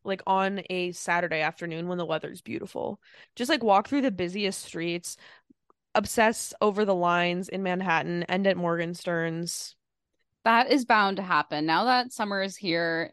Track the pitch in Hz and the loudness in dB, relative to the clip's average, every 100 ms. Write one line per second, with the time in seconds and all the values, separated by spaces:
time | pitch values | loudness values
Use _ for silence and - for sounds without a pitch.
0 | - 190 - 190 190 196 - 185 180 175 | -8 -4 0 0 0 -2 -4 -4 -4 -4
1 | - 175 175 156 156 - 170 160 175 180 | -2 0 0 0 -2 -4 -6 -6 -4 -4
2 | 160 160 - 185 - - 190 - - 202 | -2 -4 -4 -12 -10 -8 -8 -6 -6 -8
3 | _ - - - 247 302 226 196 208 285 | _ -20 -14 -6 -2 0 4 4 4 0
4 | 262 185 175 196 196 190 - 175 170 170 | 0 0 -4 -2 -4 -4 -8 -6 -4 -4
5 | - - - - _ _ _ _ _ 214 | -8 -16 -18 -20 _ _ _ _ _ 0
6 | 202 - 220 233 - - 214 196 208 185 | 2 4 2 2 -6 0 0 2 2 2
7 | 175 175 175 175 190 185 190 180 190 160 | 2 4 2 0 -4 -4 -2 -2 2 2
8 | 165 175 - 185 196 180 170 170 170 175 | 0 -2 -2 0 2 2 0 0 -2 -6
9 | - 170 165 165 170 - - - _ _ | -4 -2 -2 -4 -6 -8 -12 -18 _ _
10 | _ _ _ _ 226 233 262 294 240 220 | _ _ _ _ 4 4 6 4 4 4
11 | 196 190 185 160 - 151 156 165 233 247 | 4 0 0 2 2 0 2 2 4 2
12 | 247 - 208 196 190 185 190 165 170 165 | 0 -4 -2 -2 -4 -4 -2 0 0 -2
13 | 165 | -4